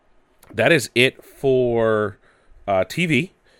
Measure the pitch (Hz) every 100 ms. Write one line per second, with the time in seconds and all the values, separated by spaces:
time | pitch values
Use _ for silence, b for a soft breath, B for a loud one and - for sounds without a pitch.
0 | _ _ _ _ - - 120 160 - 117
1 | 127 - - - 139 127 123 117 113 107
2 | 104 - b b b b - 95 92 -
3 | 170 131 180 _ _